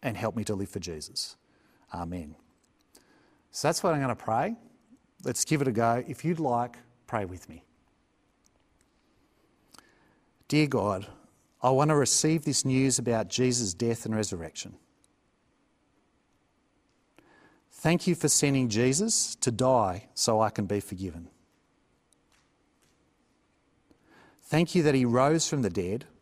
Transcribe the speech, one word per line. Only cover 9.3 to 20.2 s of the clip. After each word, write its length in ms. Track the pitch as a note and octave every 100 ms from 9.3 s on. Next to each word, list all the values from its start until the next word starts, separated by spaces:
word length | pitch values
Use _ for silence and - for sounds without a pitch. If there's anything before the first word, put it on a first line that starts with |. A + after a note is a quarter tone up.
| _ _ _ _ - _ _ _ _ _ _ _
Dear 180 | D3+ D3+
God, 400 | C3+ G2+ F#2+ G2+ - _ _ _ _
I 80 | B2+
want 200 | C3 D3
to 40 |
receive 500 | D3+ B2+ - D#3 D#3+
this 200 | D3 C3
news 340 | C3 C3 C3+ B2+
about 300 | A#2+ A2+ F#2+
Jesus' 460 | - B2+ B2 A2
death 320 | F2+ A#2 A2+ -
and 80 |
resurrection. 640 | A2 G#2 F#2 D#2+ - - - _ _ _ _ _ _ _ _ _ _ _ _ _ _ _ _ _ _ _ _ _ _ _ _ _ _ _ _ _
Thank 360 | - D#3 E3+ -
you 80 |
for 140 | E3+ D3+
sending 400 | - C#3+ C#3 B2
Jesus 680 | G#2 B2 C#3 A3 G#3+ - -
to 140 | -
die 580 | A2+ C3 C3 G2+ F#2 -
so 260 | -